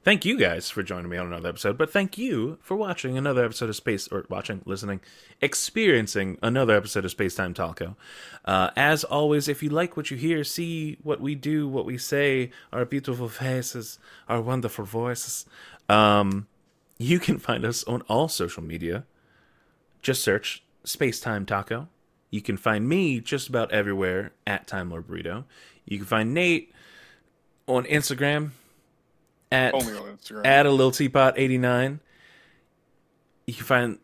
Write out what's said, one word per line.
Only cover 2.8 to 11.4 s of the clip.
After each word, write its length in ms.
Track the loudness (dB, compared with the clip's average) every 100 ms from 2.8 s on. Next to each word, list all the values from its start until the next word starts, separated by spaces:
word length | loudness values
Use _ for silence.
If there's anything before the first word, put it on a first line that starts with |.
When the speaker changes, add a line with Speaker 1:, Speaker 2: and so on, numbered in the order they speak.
| -4 -4 -4 -2
Speaker 1:
another 260 | 0 2
episode 240 | 0 0 -6
of 80 | -4
Space, 320 | -2 -4 -4
or 160 | -8 -6
watching, 320 | -8 -6 -10
listening, 360 | -6 -6 -6 -8 -10 -20 -20 -4
experiencing 960 | -2 -2 -4 2 4 4 2 -2 -2 -2
another 320 | 0 2 6 4
episode 280 | 4 -4
of 60 | -4
Space 240 | -2 -2
Time 180 | -2 -4
Talko. 420 | -4 -6 -6 -10 -10 -20 -20 -20 -10 0
Uh, 240 | 2 2
as 300 | 2 2 2
always, 440 | 0 0 2 2 0
if 140 | -4
you 60 | -2
like 300 | -2 -2 -4
what 120 | -8
you 60 | -4
hear, 260 | -2 -2
see 520 | -2 -6 -6 -6 -8 -8
what 180 | -4 -4
we 140 | -2
do, 340 | -4